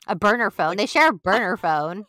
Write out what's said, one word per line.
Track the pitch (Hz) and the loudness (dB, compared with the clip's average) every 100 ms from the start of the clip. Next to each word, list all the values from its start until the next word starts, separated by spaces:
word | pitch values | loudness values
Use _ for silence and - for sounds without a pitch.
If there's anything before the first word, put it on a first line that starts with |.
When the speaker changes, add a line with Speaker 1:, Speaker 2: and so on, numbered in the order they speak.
| - | -8
Speaker 1:
a | 185 | -2
burner | 208 240 208 | 0 2 0
phone. | - 160 | -2 -2
Speaker 2:
Like | 185 | -2
Speaker 1:
They | 240 | -2
share | 311 320 | 2 2
a | |
burner | 196 180 220 190 214 | 2 0 0 0 -2
phone, | 170 156 151 190 | -2 -2 -2 -8